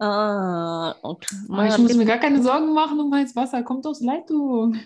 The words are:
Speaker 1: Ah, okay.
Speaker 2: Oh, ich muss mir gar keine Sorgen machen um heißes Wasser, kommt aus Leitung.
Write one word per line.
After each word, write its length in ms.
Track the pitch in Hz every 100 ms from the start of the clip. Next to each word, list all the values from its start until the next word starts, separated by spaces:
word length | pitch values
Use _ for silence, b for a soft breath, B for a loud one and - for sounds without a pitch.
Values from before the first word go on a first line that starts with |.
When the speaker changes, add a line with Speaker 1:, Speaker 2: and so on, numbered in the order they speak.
Speaker 1:
Ah, 920 | 208 202 214 202 185 170 165 165 165 -
okay. 320 | 139 170 - 196 208
Speaker 2:
Oh, 120 | 196
ich 140 | 214 220
muss 160 | 233
mir 120 | 240 220
gar 140 | 233
keine 220 | 302 277
Sorgen 320 | 247 285 311
machen 260 | 311 311 294
um 120 | 285
heißes 220 | 277 254 240
Wasser, 280 | 262 247
kommt 220 | 240 262 302
aus 160 | 294
Leitung. 760 | 240 311 - 302 277 240 226 220